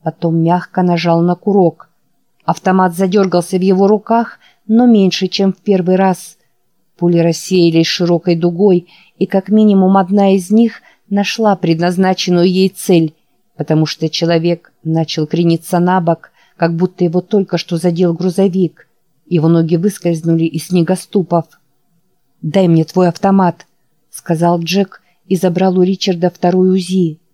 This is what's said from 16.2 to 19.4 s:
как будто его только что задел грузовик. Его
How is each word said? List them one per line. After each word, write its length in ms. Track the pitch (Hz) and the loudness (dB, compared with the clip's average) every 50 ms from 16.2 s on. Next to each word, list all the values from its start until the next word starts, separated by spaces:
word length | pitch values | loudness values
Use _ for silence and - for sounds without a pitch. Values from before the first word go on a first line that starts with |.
| - - _ _ _ _ _ | -6 -20 _ _ _ _ _
как 200 | _ 170 165 170 | _ -4 -4 -2
будто 280 | 165 175 180 180 - 180 | -2 -2 -4 -2 -2 -4
его 180 | 175 160 180 | -2 -2 -4
только 360 | 175 _ - 208 196 - - 170 | -4 _ -2 -2 -2 -2 -4 -8
что 200 | - - 180 165 | -6 -6 -8 -2
задел 360 | 160 180 170 165 185 175 170 | -2 -2 -2 0 0 -2 -2
грузовик. 760 | 165 175 190 170 196 190 202 175 190 185 160 _ _ - _ _ _ _ _ _ _ _ | -2 -4 -4 -2 0 0 0 0 0 -2 -2 _ _ -20 _ _ _ _ _ _ _ _
Его 220 | _ 175 170 | _ -2 0